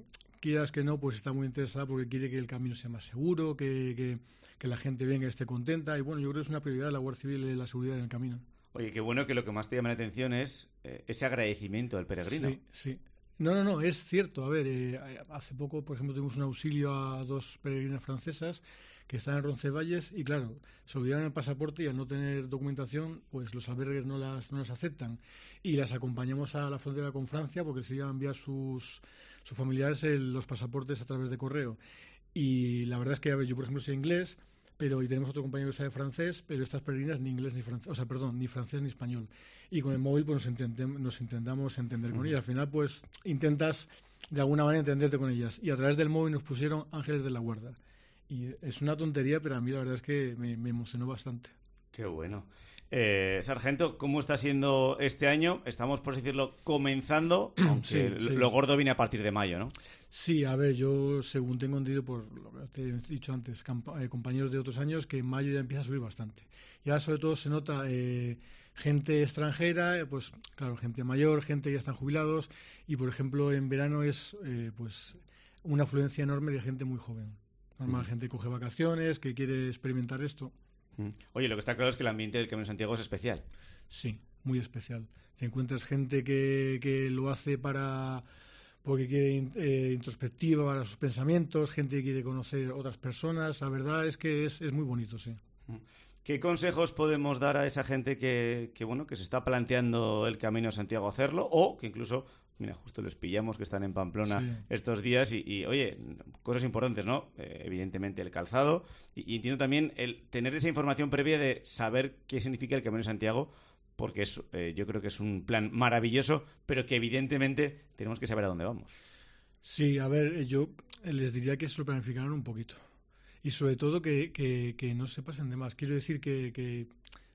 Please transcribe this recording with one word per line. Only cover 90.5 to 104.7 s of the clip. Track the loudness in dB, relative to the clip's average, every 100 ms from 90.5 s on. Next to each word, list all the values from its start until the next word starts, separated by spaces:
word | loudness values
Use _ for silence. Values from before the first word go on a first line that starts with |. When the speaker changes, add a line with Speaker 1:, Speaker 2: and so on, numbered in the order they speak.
| 6
Speaker 1:
para | 4 0 -4
sus | -2
pensamientos, | -2 2 4 4 4 2 2
gente | 0 0 0
que |
quiere | 0 -2
conocer | -2 -4 -2 -2 -2
otras | -4 -6 -6
personas. | -6 -4 -2 0 -2 -2
La | -2
verdad | -2 0 2 0
es | 0
que | 0 2 0
es, | -2
es | -2
muy | 0
bonito, | 0 0 -2 -6
sí. | -10 -12 -16 _ -12
Speaker 2:
Mm. | -12 -14 -20 -20 -10
¿Qué | -2 0
consejos | 2 2 2 4 2
podemos | 4 4 4 2 2
dar | 4 4
a | 2
esa | 0
gente | 0 0 0 0
que, | 2 2 2 0 -4
que, | -6 -4
bueno, | -4 -4
que | -8
se |
está | -2 0
planteando | 2 2 4 4 4 4 4 2 2
el | 0
Camino | 0 2 0
de |
Santiago | -2 -2 -2 0
hacerlo | 2 2 2 4
o | 6 6 4
que | -6
incluso, | -6 -2 -2 -4 -16 _ -10
mira, | -8
justo | -8 -12 -8
les | -8
pillamos | -6 -2 0 0 -4
que |
están | -4 -4
en | -2
Pamplona | -2 -2 0 0 0
Speaker 1:
Sí. | 0 -4
Speaker 2:
estos | -4